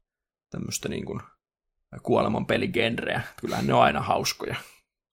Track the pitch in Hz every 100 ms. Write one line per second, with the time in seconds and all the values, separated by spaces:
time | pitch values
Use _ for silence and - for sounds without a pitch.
0 | _ _ _ _ _ - - - - -
1 | - - - _ _ _ _ _ _ -
2 | - 113 107 113 123 113 107 - 113 -
3 | - - - - - - 135 123 123 71
4 | - - - - - - - - _ _
5 | _